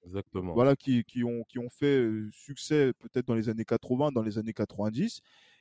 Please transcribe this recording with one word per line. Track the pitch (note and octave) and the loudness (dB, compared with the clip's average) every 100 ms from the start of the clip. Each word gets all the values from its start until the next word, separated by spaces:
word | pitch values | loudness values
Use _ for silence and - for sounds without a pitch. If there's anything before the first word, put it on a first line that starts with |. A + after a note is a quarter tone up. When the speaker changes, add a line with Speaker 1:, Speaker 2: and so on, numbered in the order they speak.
Speaker 1:
Exactement. | E2+ F#2+ - F#2+ F#2 | -10 -8 -6 -6 -2
Speaker 2:
voilà, | A2+ C3 | 4 6
qui, | C#3 - A#2+ | 4 2 0
qui | - B2 | 0 -4
ont, | A#2+ A#2+ A2+ | -4 -4 -8
qui | B2+ | -10
ont | B2 | -10
fait, | - C#3+ C3+ | -2 2 4
euh, | A#2 A2 G#2+ | 2 0 -6
succès | - - C#3 - D3+ C3+ - | -12 -16 -12 0 2 2 0
peut-être | A#2 B2+ B2 | -6 -4 0
dans | A2+ | 0
les | A2 | 0
années | A2+ | -2
quatre-vingts, | G#2+ A2+ - B2+ D3 | -2 -2 0 -2 0
dans | B2+ | 0
les | A2 G#2+ | -2 -4
années | A2 | -4
quatre-vingt-dix, | A2 G#2+ - G#2+ A2+ A3 - _ _ _ _ | -4 -6 -4 -4 -2 -4 -6 _ _ _ _